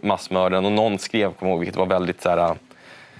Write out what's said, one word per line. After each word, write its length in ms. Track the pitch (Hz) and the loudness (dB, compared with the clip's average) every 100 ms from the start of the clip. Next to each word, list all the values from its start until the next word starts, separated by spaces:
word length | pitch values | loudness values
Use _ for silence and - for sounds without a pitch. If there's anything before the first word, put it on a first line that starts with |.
massmördaren. 600 | 104 95 - 92 92 92 | 0 -2 0 0 2 2
Och 80 | 95 | 2
någon 260 | 104 110 101 | 2 2 0
skrev, 340 | - 113 101 | -4 -2 -2
kommer 180 | 90 92 | -2 -2
jag 40 | |
ihåg, 60 | 87 | -2
vilket 160 | 87 87 | -2 -2
var 100 | 92 | 0
väldigt 360 | 92 90 90 | 0 0 -2
så 60 | - | 0
här, 260 | 87 85 82 - - - - - - | 2 2 -2 -10 -20 -20 -20 -20 -20